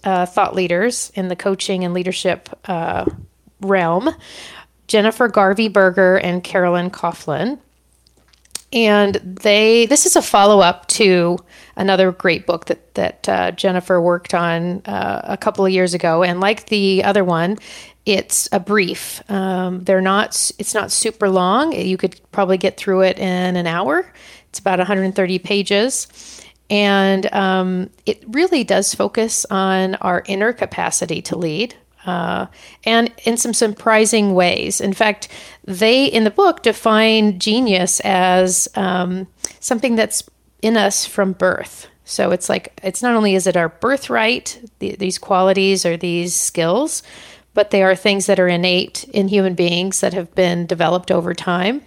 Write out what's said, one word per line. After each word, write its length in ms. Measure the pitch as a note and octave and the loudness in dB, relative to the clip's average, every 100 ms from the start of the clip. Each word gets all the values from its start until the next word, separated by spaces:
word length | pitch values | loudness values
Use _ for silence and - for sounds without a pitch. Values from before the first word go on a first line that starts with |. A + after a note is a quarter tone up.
uh, 220 | G3 F#3 F3+ | -2 -2 0
thought 280 | - G3 | 0 0
leaders 600 | F#3 F3 F3 A3+ A#3+ - - | 0 -2 0 -2 -4 -8 -8
in 140 | F#3 | -6
the 80 | F3 | -4
coaching 480 | G3+ F#3+ - F#3 F3+ | -4 -2 -2 -4 -2
and 80 | |
leadership, 560 | F3+ F3+ F3+ F#3 F3 - - - | -4 -4 -4 -4 -4 -8 -14 -8
uh, 400 | F3 E3 - F3+ - - _ _ _ | -6 -4 -4 -4 -6 -14 _ _ _
realm, 480 | G3 F#3+ E3 F3 C#4 - - - - - - _ - | 0 0 2 0 -2 -4 -12 -20 -20 -20 -20 _ 0
Jennifer 400 | G#3+ G#3+ - A#3+ | 2 2 2 0
Garvey 400 | G#3+ F#3+ G3+ A3 | 4 2 2 2
Berger 480 | G3 F#3 F3+ F#3 F#3 | 4 4 4 4 4
and 260 | F3+ F3+ | 2 -4
Carolyn 480 | F3 G3 F3+ F3 F3+ | -2 0 2 0 -2
Coughlin. 680 | - F3 E3+ - D3 G#3 C#4+ _ _ _ _ _ _ _ _ _ - _ | -4 -6 -6 -6 -4 -4 -6 _ _ _ _ _ _ _ _ _ -20 _
And 440 | A#3 A3 G#3 G3+ F#3+ | 0 4 4 4 0
they, 680 | F3+ F#3 G#3+ G#3 A3 A#3 A#3 | -6 -2 2 4 6 4 4
this 180 | D4 F#4 | 2 4
is 100 | D#4+ | 2
a 60 | |
follow-up 640 | - G#3+ G3+ G#3 F3 F3 - | 4 4 6 8 6 2 -4
to 500 | - G#3 F3+ E3+ F3+ - - - - | 2 4 4 2 -2 -8 -20 -14 -4
another 380 | G3 F#3+ F#3+ | 0 2 2
great 320 | F3+ F#3 E3 - | 0 -2 0 -2
book 220 | E3+ - | -4 -4
that, 260 | E3+ _ | -8 _
that, 340 | - - - - | -4 -4 -4 -2
uh, 240 | F#3+ - | 0 -2
Jennifer 480 | F3 G3 F3+ F3+ F3+ | -2 -2 -2 0 2
worked 340 | F3 F3 - | 2 -2 -2
on, 480 | F3 E3+ E3 F3 F#3 - | -2 0 -2 -2 -6 -6
uh, 360 | G3+ G3 - - | -6 -4 -6 -8
a 100 | G3 | -4
couple 300 | G#3+ G3+ F#3+ | -4 0 0
of 80 | |
years 200 | F#3 F3+ | 2 0
ago. 300 | E3+ E3+ E3 | 0 0 2
And 160 | F3+ F3 | 0 0
like 280 | G3 G#3+ - | 0 -2 -2
the 360 | G#3 G3 F#3 | 0 2 2
other 220 | - G3+ F3+ | 2 0 0
one, 320 | E3 F3 G#3+ - - - _ - | 0 -2 -4 -10 -20 -20 _ -2
it's 420 | G3 - - - | -2 -2 -4 -2
a 80 | G3+ | -4
brief. 600 | F3+ G#3 F3+ - - - - | 0 0 0 -6 -12 -14 -8
Um, 540 | G3 F#3+ F#3 F3+ F#3 | -4 -2 -2 -4 -4
they're 160 | F3+ F#3+ | 0 2
not 300 | F#3+ G3 - | 2 0 -2
s-, 240 | - - - | -4 -6 -6
it's 160 | G3+ | -6
not 160 | A3 G3 | -4 -2
super 380 | - A3 A3 G3+ | -2 -4 0 0
long. 460 | F#3+ F3+ A3 D#4+ | 2 2 2 0
You 240 | - F#3 F#3 | -2 -4 -2
could 240 | F#3 - _ | -4 -6 _
probably 260 | - F#3 F#3 | -2 0 0
get 200 | F#3 - | -2 -2
through 240 | - F#3 | -2 2
it 180 | F#3+ F#3 | 2 0
in 380 | F#3 F3+ F3+ F3+ | -4 -2 -2 -2
an 100 | F3 | -2
hour. 420 | E3+ G#3+ E4 F4+ - - - _ | -2 -2 -2 -4 -12 -20 -20 _
It's 80 | - | -8
about 200 | - F#3 | -2 0
a 60 | F#3 | 0
hundred 280 | G3 F#3+ G3 | 0 0 -2
thirty 220 | F#3 F#3 | -2 -2
pages. 680 | - G3+ F#3+ G3+ B3 - - - - - - _ - | -2 -2 0 0 0 -4 -10 -16 -20 -20 -20 _ -2
And, 600 | G#3 G3+ G3 G3 G3 F#3 | 0 2 2 2 2 0
um, 560 | G#3 F#3+ F#3 F#3 F3+ F#3+ - - | -2 0 0 0 -4 -6 -6 -6
it 180 | - - | -6 -6
really 380 | B3+ F#4 C4+ | -2 0 0
does 320 | G3+ F#3 G3 - | 0 0 0 -2
focus 500 | G3 - A3 - - | -2 -2 -2 -4 -2
on 460 | F#3+ F#3+ F#3+ F#3+ G3 | -2 0 0 -2 -2
our 280 | F#3 F3 - | -2 -2 -4
inner 260 | G3 A3 | -2 -2
capacity 680 | A#3+ - - E3+ - E3+ E3 | -2 -6 -4 -4 -4 -4 -6
to 140 | - E3+ | -8 -6
lead, 380 | E3+ D3+ A#3+ - _ _ F#3 | -4 -4 -6 -10 _ _ -8
uh, 420 | F3 F3 - F#3 - - - - | -6 -4 -6 -8 -14 -20 -8 0
and 260 | A3+ A#3 - - | 2 0 -2 -2
in 120 | A3+ | -2
some 160 | B3+ | -2
surprising 800 | G#3+ A3 G#3 A#3 A3 A3 A3+ G3+ | 0 0 0 2 2 4 2 2
ways. 480 | F#3 F3 - - - | 2 2 0 -4 -4
In 120 | G3 | -4
fact, 340 | F#3 G#3+ G3+ - - - - - | 0 0 0 -10 -18 -20 -18 -12
they, 400 | F#3 A3 B3+ C#4 | 0 2 4 2
in 180 | A3+ | 2
the 80 | G#3+ | 2
book, 320 | G#3 F4 E4 | 2 2 2
define 760 | A#3 G#3 A3+ G#3+ A3 A3 G#3 F3+ | -2 0 2 4 4 4 2 0
genius 600 | G#3+ A3 B3 F#3 F#3 - | 0 0 2 2 0 -2
as, 680 | G#3 F3+ F#3 F#3 F#3 F#3 - - | 0 2 2 4 2 0 -4 -4
um, 520 | F#3+ F3+ F3+ F#3 F#3 _ - - | -2 -2 -4 -6 -10 _ -12 -10
something 360 | - A#3 B3+ A3+ | -6 -2 0 0
that's 280 | G#3+ - - _ _ _ | 0 -4 -10 _ _ _
in 160 | G#3+ A3+ | 0 2
us 280 | G3+ - - | 2 0 -4
from 280 | - F#3+ | -2 -2
birth. 540 | F#3 F#3 - - - - _ - | 0 0 -2 -8 -18 -20 _ -10
So 260 | - - | -4 0
it's 180 | F3+ - | 0 -2
like, 300 | F#3+ - - | -4 -6 -10
it's 220 | F#3+ F#3 | -10 -4
not 120 | B3 A#3 | 0 2
only 200 | G#3 F#3+ | 2 2
is 100 | F#3 | 2
it 100 | F3 | 0
our 140 | E3 | -2
birthright, 920 | - A#3 C4+ - A3+ A3 B3+ - - A#3 _ | -2 -2 -2 -2 0 0 -2 -6 -14 -20 _
the, 160 | G3 G3 | -10 -6
these 240 | F#3+ F#3 | -6 -6
qualities 640 | - F#3+ F#3+ F#3+ F#3+ F#3+ F3 | 0 2 4 2 2 0 -2
or 100 | E3+ | -2
these 400 | F3 E3+ F3 - | -4 -4 -4 -4
skills, 680 | - - E3 G#3 D4+ - - - - - _ | -4 -2 0 0 -2 -6 -12 -20 -20 -20 _
but 180 | - G#3 | -2 2
they 120 | G3+ | 2
are 120 | F#3+ F#3 | 4 2
things 300 | G#3+ G3 F#3+ | 2 0 2
that 140 | F#3+ | 2
are 80 | F3+ | 2
innate 560 | F3 F3+ F3+ - - - | 2 2 0 -2 -8 -4
in 140 | G#3+ F#3+ | -2 2
human 260 | G3+ F#3+ | 2 2
beings 460 | F3 F3 F3 F#3+ F#3 | 0 0 0 -2 -2
that 140 | F#3+ | -2
have 200 | F#3 E3+ | -4 -4
been 320 | - F3+ F3 E3+ | 0 0 0 -4
developed 460 | E3+ E3 F3+ - | -2 0 0 0
over 220 | F3+ E3+ | -2 -2
time, 480 | F3 - F3 F#3 C#4 | -6 -4 -2 -2 -4